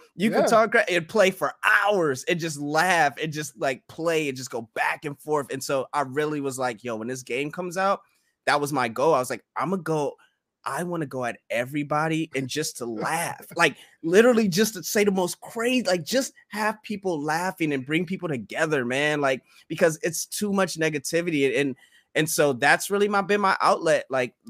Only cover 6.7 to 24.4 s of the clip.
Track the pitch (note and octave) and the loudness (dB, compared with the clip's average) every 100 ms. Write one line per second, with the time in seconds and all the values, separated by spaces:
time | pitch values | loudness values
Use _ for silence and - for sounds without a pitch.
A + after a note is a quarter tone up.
6.7 | G#2+ A#2+ A2 A2+ B2+ B2+ B2 D3 F3+ F3+ | -4 -8 -6 -6 -8 -6 -6 -6 -6 -8
7.7 | F3 G3 G3 _ _ _ _ - D3 C#3+ | -2 0 -2 _ _ _ _ 0 0 0
8.7 | C#3 B2 A2 D3+ C#3+ B2+ A#2 _ - C#3+ | 0 -2 2 2 4 0 -6 _ -6 -2
9.7 | F#3+ D#3 D#3 C#3 - _ _ _ _ A#2+ | -2 -2 -2 -2 -6 _ _ _ _ -8
10.7 | C#3 F3 E3+ C#3+ C3 A#2+ - - A2+ B2+ | -6 -4 -4 -4 -4 -6 -6 -6 -4 -2
11.7 | D3 C#3+ D3+ D#3+ D#3+ D#3+ C3+ C3 D3 D#3 | -4 -2 -2 0 -2 -2 -4 -4 -4 -6
12.7 | - A#2+ G#2+ B2 D#3+ D3+ - - E3 E3 | -6 -8 -6 -4 -4 -4 -8 -12 2 2
13.7 | - - _ E3 F#3 A#3+ A#3 G#3+ E3 A3 | 2 -20 _ 4 6 8 6 4 2 2
14.7 | F3+ - G#3+ G3+ F#3+ F3 - - A#3 A#3 | 0 -4 2 2 2 -2 -4 -12 -4 0
15.7 | B3+ F#3+ F#3 C#3+ B3 C4 _ _ G#3 G#3+ | 0 0 -2 0 -2 -2 _ _ -4 -4
16.7 | G#3 - G3+ F#3+ D#3+ D3+ D#3+ F#3 - D#3+ | -4 -8 -6 -4 -2 -2 -2 -2 -2 -2
17.7 | C#3 B2+ D#3+ F3 F#3 F3 C3 G2 B2 D#3+ | -2 -2 -2 -2 -6 -4 -6 -6 -2 0
18.7 | D3 A#2+ C3 D3+ D3+ C#3 C3 _ _ - | 0 0 0 0 2 0 0 _ _ -12
19.7 | D#3+ E3+ D#3 F3+ - - - G#3 G3 F#3 | 2 2 2 -6 -6 -8 -6 -2 0 0
20.7 | D#3+ D#3+ D3 - E3 F3 D3+ C3+ B2 C#3+ | 0 -2 -2 -2 -2 0 0 2 2 -2
21.7 | B2+ _ _ _ C#3+ D#3+ - D3 A#2+ C#3+ | -4 _ _ _ -2 0 2 2 4 4
22.7 | E3+ - G3+ G#3 G3+ F#3 G3+ F#3+ - D3 | 4 2 0 2 2 2 2 2 2 2
23.7 | G3 E3 C#3+ - C3 B2+ _ | 2 4 2 2 -2 -2 _